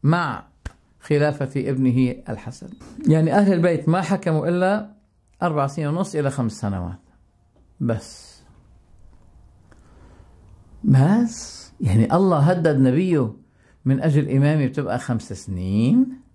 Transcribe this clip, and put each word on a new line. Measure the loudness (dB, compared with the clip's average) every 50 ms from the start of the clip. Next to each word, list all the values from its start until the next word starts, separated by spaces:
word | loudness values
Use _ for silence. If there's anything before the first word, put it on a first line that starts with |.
| 2
مع | 2 0 0 -2 -4 -8 -10 -12 _ _ _ _ -18 -18 _ _ _ _ _
خلافة | -4 -2 0 2 2 0 -2 -4 -8 -6 -4
ابنه | -4 -4 -2 -2 0 0 2 2 2 0 0 -2 -6 -10 -12
الحسن. | -12 -12 -12 -16 -16 -16 -18 -20 -20 -20 -20 -20 -18 -4 2 2
يعني | 4 4 4 2 4
أهل | 4 4 4 2
البيت | 4 2 2 0 0 0 0
ما | 0 0
حكموا | 0 -2 -4 -2 -2 -2 -2 0 0 0
إلا | 0 0 2 0 0 -2 -4 -10 -18 _ _ _ _ _ _ _ _ _ -4
أربع | -2 0 0 -2 -2
سنين | -4 -4 -4 -2
ونص | -2 -2 -4 -4 -4
إلى | -2 -2 -2
خمس | -2 -2 -4 -4
سنوات | -4 -4 -6 -4 -4 -4 -6 -8 -10 -12 _ _ _ _ _ _ _ _ _ _ _ _ _ _ _ _
بس. | -4 -4 -4 -4 -6 -14 -20 -20 -20 -20 -20 -20 _ _ -20 -20 _ _ -20 _ _ _ -20 -20 -20 -20 -20 -20 _ -20 _ -20 -20 -20 _ _ _ _ -20 -20 -20 -20 -20 -20 -20 -20 -20 _ -20 -20 -20 -20 -20 -20 -20 -20 -20 -20 -20 -6 2
بس | 4 4 6 6 4 4 2 0 -2 -4 -10 -16 -16 -18 -20 -20 -20 -12 _
يعني | -2 0 2 2 2 2 2
الله | 2 2 2 2 2
هدد | 4 2 2 2 2 0 2 4
نبيه | 2 2 2 2 0 0 0 0 0 -2 -6 -12 -20 _ _ _ _ _ _ _ _
من | -2 0 2
أجل | 0 2 2 2 0 2 0
إمامة | 2 2 2 2 2 0
بتبقى | -2 -2 -4 -4 -4 -6 -6
خمس | -4 -4 -4 -4 -4 -8 -14
سنين؟ | -14 -10 -8 -8 -6 -4 -2 0 2 2 4 4 2 2 0 -2 -16 -20 _ _